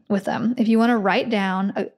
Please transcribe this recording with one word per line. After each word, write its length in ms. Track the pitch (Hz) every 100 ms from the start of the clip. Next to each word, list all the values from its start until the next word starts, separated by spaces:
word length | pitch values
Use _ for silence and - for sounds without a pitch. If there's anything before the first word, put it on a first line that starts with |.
| _
with 140 | 202
them, 320 | - - 220 247
if 100 | 220
you 120 | 226
wanna 180 | 233 233
write 320 | 196 190 247
down 440 | 214 190 185 196 -
a, 120 | -